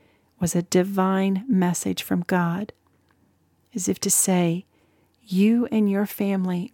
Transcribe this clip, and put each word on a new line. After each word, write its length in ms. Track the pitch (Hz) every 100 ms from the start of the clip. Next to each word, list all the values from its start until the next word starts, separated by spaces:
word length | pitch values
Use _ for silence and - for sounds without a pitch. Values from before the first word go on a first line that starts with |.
| _ _ _ _
was 140 | 170
a 80 | 175
divine 840 | 175 180 190 196 190 190 190 190 269
message 540 | 185 180 175 196 180
from 200 | - 180
God, 500 | 175 180 170 175 214 - _ _ _ _ _ _ _ _ _
as 140 | 220 185
if 100 | 190
to 100 | 196
say, 560 | - - 180 175 170 - _ _ _ _ _
"You 460 | - 185 208 233 240
and 180 | 220 202
your 160 | 196 202
family 640 | - 196 196 185 175 -